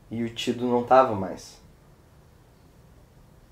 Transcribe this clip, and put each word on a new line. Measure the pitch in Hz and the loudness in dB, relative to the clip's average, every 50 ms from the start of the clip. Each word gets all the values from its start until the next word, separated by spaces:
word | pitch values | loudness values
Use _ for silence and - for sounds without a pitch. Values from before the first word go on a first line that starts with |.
| - - | -16 -10
e | 113 117 117 | -6 -6 -6
o | 113 | -6
Tido | 117 - - 127 117 120 123 | -6 -6 -4 -4 -4 -2 -2
não | 123 120 120 | 0 0 0
tava | 120 - 127 131 127 113 107 | 2 4 6 6 6 4 0
mais. | 98 95 90 80 - - - - - - - - - - - - - - - - - - - - - - - - - - - - - - - - - - - - - - - - - - - | -4 -6 -8 -10 -12 -16 -20 -20 -20 -20 -20 -20 -20 -20 -20 -20 -20 -20 -20 -20 -20 -20 -20 -20 -20 -20 -20 -20 -20 -20 -20 -20 -20 -20 -20 -20 -20 -20 -20 -20 -20 -20 -20 -20 -20 -20 -20